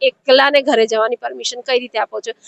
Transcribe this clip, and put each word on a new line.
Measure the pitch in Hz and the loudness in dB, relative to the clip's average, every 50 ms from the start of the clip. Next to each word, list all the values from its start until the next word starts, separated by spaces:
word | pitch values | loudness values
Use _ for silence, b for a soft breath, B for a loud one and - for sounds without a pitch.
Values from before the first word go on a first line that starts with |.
એકલાને | 269 262 - _ _ 277 262 269 269 285 285 285 | -2 -2 -2 _ _ 2 4 4 4 4 4 2
ઘરે | 269 269 277 226 226 | 2 2 2 2 2
જવાની | 220 226 220 220 226 247 | 2 2 0 0 -2 -2
પરમિશન | - - 233 254 247 233 - 247 247 | -6 -8 -10 -10 -8 -10 -10 -10 -10
કઈ | 240 - 254 247 | -6 -2 -2 -2
રીતે | 247 247 - 220 | -2 -4 -4 -4
આપો | 202 - - 214 | -4 -4 -6 -10
છો? | - 233 226 B B | -10 -10 -12 B B